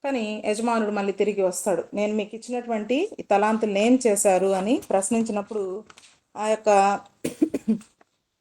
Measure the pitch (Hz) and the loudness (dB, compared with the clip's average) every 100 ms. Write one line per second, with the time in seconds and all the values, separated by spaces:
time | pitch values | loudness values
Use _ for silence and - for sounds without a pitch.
0 | 285 269 214 214 208 214 233 226 208 208 | -2 -2 -4 -4 -2 -2 0 0 0 -2
1 | 196 185 208 196 185 180 214 170 - 202 | -2 0 0 2 0 0 -2 -2 -2 -4
2 | 208 214 208 226 233 247 233 220 214 262 | -2 -2 -6 -10 -8 -8 -4 -6 -2 -2
3 | 415 - - 202 214 220 220 196 226 254 | -2 -8 0 2 2 0 0 2 4 4
4 | 240 202 208 185 196 190 196 311 - 196 | 4 2 4 4 2 0 0 -2 0 -2
5 | 190 226 226 208 202 214 190 196 220 - | 0 -2 -2 -4 -6 -6 -6 -8 -14 -20
6 | - _ _ - 214 220 220 202 196 202 | -20 _ _ -6 -2 0 4 6 4 2
7 | - _ - - 320 285 - 220 - _ | -6 _ -8 -2 -2 -2 -2 -4 -4 _
8 | _ _ _ _ | _ _ _ _